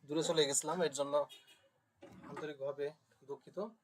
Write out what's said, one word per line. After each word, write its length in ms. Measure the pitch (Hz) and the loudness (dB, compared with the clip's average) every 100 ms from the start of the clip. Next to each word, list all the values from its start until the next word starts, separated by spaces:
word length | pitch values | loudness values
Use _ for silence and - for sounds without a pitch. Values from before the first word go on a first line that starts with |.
| 127 | -2
দূরে 160 | 151 160 | 0 2
চলে 180 | 165 143 | 4 4
গেছিলাম, 300 | 139 - 175 160 | 4 0 2 2
এর 60 | 139 | 2
জন্য 140 | 139 147 143 - - - _ _ _ _ - - - | 2 2 0 -6 -20 -20 _ _ _ _ -20 -20 -14
আন্তরিকভাবে 560 | 139 151 143 139 139 143 156 _ _ 135 | -10 -8 -6 -6 -4 -4 -6 _ _ -14
দুঃখিত। 300 | 135 - - 214 220 | -14 -10 -8 -8 -10